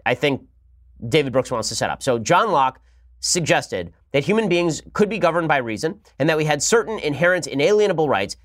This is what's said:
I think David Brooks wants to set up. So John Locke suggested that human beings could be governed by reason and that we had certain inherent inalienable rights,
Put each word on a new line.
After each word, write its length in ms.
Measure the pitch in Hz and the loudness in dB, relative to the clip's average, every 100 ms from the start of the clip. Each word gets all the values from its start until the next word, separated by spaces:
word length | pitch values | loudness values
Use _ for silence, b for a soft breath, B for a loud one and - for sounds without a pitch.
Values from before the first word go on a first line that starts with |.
I 120 | - 127 | -2 0
think 260 | 147 131 - _ _ _ - - 117 | 0 -2 -6 _ _ _ -20 -16 -2
David 240 | 151 139 | 0 2
Brooks 200 | 127 120 | 0 -2
wants 180 | 120 104 | -4 -4
to 60 | 110 | -4
set 160 | 104 | -4
up. 100 | 71 | -4
So 160 | - 120 | -2 -2
John 340 | 107 175 220 | 2 2 2
Locke 280 | 156 131 - _ _ _ _ | 2 0 -2 _ _ _ _
suggested 720 | - 180 147 160 - 98 85 _ _ | -4 -2 0 0 -2 -8 -8 _ _
that 100 | 139 | -2
human 260 | 143 214 214 | 0 0 2
beings 320 | 175 175 147 - | 0 0 -4 -6
could 160 | - 214 | -2 0
be 100 | 208 | 0
governed 280 | 170 165 160 | 0 0 0
by 100 | 143 | 0
reason 420 | 117 107 160 - b b | -2 -4 -6 -8 b b
and 100 | 151 | 0
that 100 | 156 | 2
we 80 | 151 | 0
had 160 | 151 | 0
certain 360 | - 233 214 214 | 2 2 0 -4
inherent 460 | 151 131 175 180 - | -4 0 2 0 -2
inalienable 640 | 139 156 214 208 165 151 | 0 2 4 2 2 0
rights, 260 | 104 98 - | 0 -2 -8